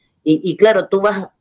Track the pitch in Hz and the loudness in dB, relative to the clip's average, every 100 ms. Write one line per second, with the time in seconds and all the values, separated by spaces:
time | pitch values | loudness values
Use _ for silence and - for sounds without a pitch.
0 | _ _ 156 156 185 156 214 202 - 196 | _ _ -2 -2 -2 2 2 2 0 -2
1 | 208 196 175 _ | -2 -4 -8 _